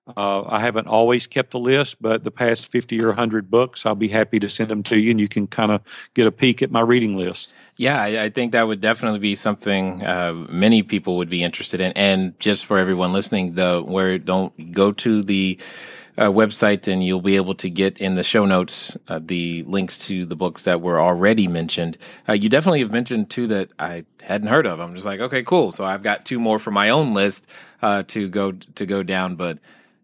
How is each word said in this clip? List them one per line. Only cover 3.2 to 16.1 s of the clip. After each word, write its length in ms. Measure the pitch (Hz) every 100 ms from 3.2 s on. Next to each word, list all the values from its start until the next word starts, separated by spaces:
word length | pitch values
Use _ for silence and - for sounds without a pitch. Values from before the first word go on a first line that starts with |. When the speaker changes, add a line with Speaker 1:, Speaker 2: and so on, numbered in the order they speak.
| 117 110 95
Speaker 1:
books, 360 | 113 127 -
I'll 100 | 110
be 140 | 101 107
happy 300 | 110 107 110
to 80 | 101
send 200 | - 110
them 140 | 104
to 140 | 95 110
you, 140 | 110
and 80 | 110
you 80 | 101
can 200 | 110 101
kinda 340 | - 107 104 - - -
get 140 | - 110
a 40 |
peek 300 | 101 131 -
at 100 | 131
my 100 | 120
reading 360 | 117 123 110 98
list. 340 | 90 - - - - -
Speaker 2:
Yeah, 240 | 127 143
I, 220 | 104 110
I 60 | 107
think 220 | 127 120
that 140 | 117 110
would 140 | 101
definitely 380 | 107 110 117 104
be 160 | 104
something, 680 | 98 107 101 104 98 92 90
uh, 280 | 98 90 87 82 -
many 320 | 85 107 113
people 340 | 95 98 95 90
would 120 | 85
be 140 | 90
interested 380 | 87 - - 92
in. 100 | 92
And 460 | - 98 95 92 -
just 260 | 104 101
for 120 | - 98
everyone 340 | 92 90 90
listening, 420 | 98 - 101 90
the, 260 | 85 90 87
where, 360 | 85 95 95 92
don't 540 | 71 92 92 - 82
go 220 | 92 101
to 280 | 101 117 107
the, 380 | 98 98 95 90 - - - - -